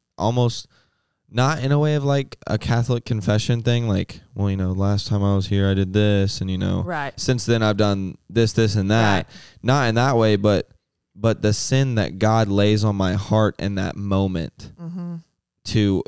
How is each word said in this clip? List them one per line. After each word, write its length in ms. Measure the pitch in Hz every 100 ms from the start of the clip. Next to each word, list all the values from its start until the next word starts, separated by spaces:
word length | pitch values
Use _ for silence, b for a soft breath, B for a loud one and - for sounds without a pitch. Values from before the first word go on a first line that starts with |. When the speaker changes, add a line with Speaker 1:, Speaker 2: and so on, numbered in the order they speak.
| _ -
Speaker 1:
almost 500 | 104 123 120 - - _ _ _ _ _ _
not 300 | 110 135 156
in 80 | 135
a 80 | 147
way 160 | 151
of, 80 | 151
like, 340 | 139 139 135 - -
a 100 | 107
Catholic 460 | - 117 117 120
confession 560 | - 110 113 107 - 117
thing, 260 | 120 120 117
like, 340 | 95 90 - -
"Well, 140 | - 101
you 80 | 98
know, 140 | 92
last 340 | 92 98 101 -
time 160 | 104
I 120 | 98
was 120 | 98 92
here, 220 | 98 98
I 40 |
did 180 | 98 92
this, 460 | 101 104 101 98 -
and, 100 | 95
you 60 | 92
know, 260 | 95 92
Speaker 2:
Right. 340 | 92 156 139 -
Speaker 1:
since 260 | - 123
then 180 | - 117
I've 140 | 107 101
done 400 | 104 98 95 - -
this, 240 | 110 113
this, 220 | - 110
and 160 | 104 98
that." 240 | 110 110
Speaker 2:
Right. 100 | 95 - B B B
Speaker 1:
Not 260 | 120 143 120
in 60 |
that 220 | 113 131 120
way, 180 | 110
but, 340 | 101 104 98 - _ _ _ _
but 260 | - 113 110
the 120 | 107
sin 420 | 104 - 135 135
that 240 | 113 73 92
God 280 | 107 113 104
lays 340 | 98 104 107
on 120 | 107
my 180 | 101 92
heart 420 | 98 - 107 107 -
in 160 | 98
that 200 | 98 95
moment 760 | - 101 98 98 90 78 - - -
Speaker 2:
Mm-hmm. 360 | 170 180 175 170 - _ _ _
Speaker 1:
to, 380 | - 107 101 95